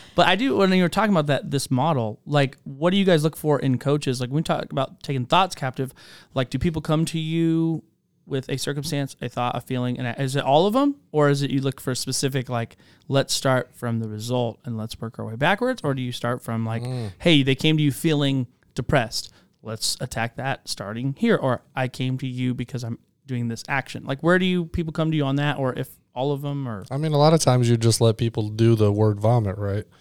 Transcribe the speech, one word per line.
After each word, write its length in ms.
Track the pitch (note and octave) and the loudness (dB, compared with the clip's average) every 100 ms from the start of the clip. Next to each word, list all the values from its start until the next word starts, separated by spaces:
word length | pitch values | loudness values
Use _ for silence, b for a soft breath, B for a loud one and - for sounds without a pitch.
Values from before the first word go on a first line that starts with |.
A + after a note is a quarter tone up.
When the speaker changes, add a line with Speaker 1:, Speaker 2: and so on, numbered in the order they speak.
| B - | B 2
Speaker 1:
But 120 | E3+ | 4
I 80 | F#3+ | 4
do, 180 | C4+ A3 | 2 2
when 160 | F#3+ | 4
you 120 | F#3 | 4
were 60 | F3 | 4
talking 220 | G3 G#3+ | 2 2
about 160 | F3+ D3 | 2 2
that, 240 | C#3 D#3 | 0 0
this 180 | C#3 - | -4 0
model, 520 | B2+ D3+ C#3 A2 G#2+ - | 0 2 0 -2 -6 -2
like, 320 | C#3+ C3+ - | 0 0 -4
what 280 | - C3+ E3+ | -16 -2 0
do 60 | G3 | 2
you 80 | F#3+ | 4
guys 180 | E3 | 4
look 120 | D#3 - | 2 -2
for 240 | D3+ C#3+ | 0 2
in 200 | C#3 B2 | 2 0
coaches? 420 | C#3 D3 C#3+ B2+ | 0 -2 -2 -4
Like, 80 | B2 | -2
when 80 | C#3+ | -4
we 60 | |
talk 280 | E3+ D3+ - | -2 -4 -4
about 320 | C#3+ C3 - | -4 -6 -8
taking 220 | - C3+ B2 | -6 -4 2
thoughts 300 | E3+ F#3 - | 2 2 -2
captive, 380 | C3 - C3 - B B B | -6 -4 -8 -8 B B B
like, 160 | C3+ B2+ | -4 -2
do 80 | C3+ | 0
people 220 | F3 D#3 | -2 -2
come 220 | D#3 D#3 D#3+ | 0 0 0
to 140 | E3 | -2
you 640 | D#3+ E3 E3 E3 E3 D#3+ - _ _ _ - | -2 0 2 2 0 -2 -8 _ _ _ -8
with 220 | C#3 - | -6 -4
a 80 | C#3 | -4
circumstance, 580 | - C#3+ C#3 C#3+ C3+ - | -4 -6 -4 -4 -4 -6
a 80 | B2 | -8
thought, 260 | - B2 A#2+ | -4 -4 -4
a 60 | |
feeling, 380 | - B2+ B2 B2 | -4 -4 -2 -4
and 80 | B2 | -6
a, 120 | A#2 | -4
is 160 | C3+ C#3 | -2 -2
it 80 | |
all 220 | C3 C#3+ G3 | 2 4 4
of 100 | A#3+ | 2
'em? 200 | C#4+ C#4 _ | 0 -2 _
Or 180 | D3+ D3 | 2 4
is 140 | C#3 | 2
it 80 | C#3 | 0
you 100 | C#3 | -2
look 180 | C3+ - | -2 -4
for 120 | - | -6
a 40 | B2 | -4
specific, 540 | - B2+ C#3 C3+ B2 | -4 -2 -2 -2 -4
like, 260 | A#2+ A2+ - b b b | -4 -6 -10 b b b
let's 280 | C3+ C3 - | -2 0 0
start 340 | C#3 B2+ - - | 2 0 0 -8
from 240 | A#2+ A2+ | -4 -4
the 100 | A2+ | -4
result 480 | G#2+ A#2 B2 A#2 - - | -8 -4 -2 -2 -6 -8
and 100 | A2+ | -8
let's 200 | A2 - | -8 -10
work 200 | A2+ - | -12 -10
our 60 | A2 | -10
way 80 | A2+ | -2
backwards? 440 | D3+ G3+ B3 B3 | 0 0 -2 -2
Or 100 | D3 | -4
do 80 | C3+ | -4
you 100 | B2 | -4
start 300 | A#2+ A#2+ B2 | -4 -4 -4
from, 240 | - A2+ A2+ | -4 -4 -4
like, 160 | A2+ | -4
Speaker 2:
Mm. 300 | B2 B2+ G#2+ - | -6 -8 -8 -2
Speaker 1:
"Hey, 240 | F3 D3+ | 4 4
they 100 | C3+ | 4
came 240 | C3 D#3 D#3 | 2 2 2
to 60 | |
you 80 | D3 | 2
feeling 560 | B2 E3 D3 C#3 C3+ B2 _ _ | 0 0 0 0 0 -4 _ _
depressed. 580 | - B2 C#3+ A2+ - - b b b | -8 0 0 0 -6 -10 b b b
Let's 340 | A2 A2 - - | -12 -6 -4 -4
attack 360 | C3 - A#2 - | -6 -4 -6 -4
that 300 | C3 - - | -6 -6 -8
starting 460 | - G2+ A2+ C3+ C3+ | -10 -8 -4 -4 -2
here." 160 | A#3 F3 | 0 2
Or, 260 | C3+ A#2+ _ - | 0 -2 _ -6
"I 120 | B2+ | -6
came 300 | - B2+ B2+ | -4 -4 -4
to 80 | C3 | -6
you 300 | B2 B2+ B2+ | -4 -2 -4
because 280 | B2 B2 | -6 -8
I'm 140 | A#2 A#2+ _ _ C3+ | -8 -10 _ _ -8
doing 200 | B2 A#2 | -6 -4
this 160 | A#2 - | -6 -4
action." 360 | C#3 - - - | -4 -4 -10 -8
Like, 180 | C#3 | -2
where 160 | D#3+ F3+ | 2 4
do 60 | F#3 | 2
you, 180 | F3+ E3 | 0 -2
people 260 | - D#3+ | -6 -6
come 200 | D#3 D#3+ | -2 -2
to 60 | D#3 | 0
you 60 | C#3 | 0
on 100 | C#3 | 0
that? 240 | D3 C#3 | -2 -2
Or 180 | C3 B2 | -4 -4
if 120 | C3 - _ B2+ | -8 -12 _ -6
all 160 | C#3 | -4
of 120 | C#3 | -4
'em, 240 | C#3+ C#3+ C3 | -6 -6 -6
or? 160 | G#2 - | -8 -8
Speaker 2:
I 80 | C3+ | -4
mean, 140 | D#3 | 0
a 60 | C#3+ | 6
lot 160 | D3+ D#3+ | 6 6
of 60 | |
times 280 | - B2+ A#2+ | 6 4 4
you 80 | A#2 | 4
just 240 | A2+ G#2+ | 4 4
let 160 | A2+ G#2+ | 4 4
people 320 | A#2 A2+ G#2+ | -2 -2 -4
do 240 | G#2+ A2+ | 4 4
the 180 | A2+ G#2 | 6 4
word 280 | G2+ G#2+ G#2 | 4 2 2
vomit, 400 | A2 B2 G#2 F#2 | 2 2 2 -2
right? 260 | G2+ G2+ - b | -4 -4 -6 b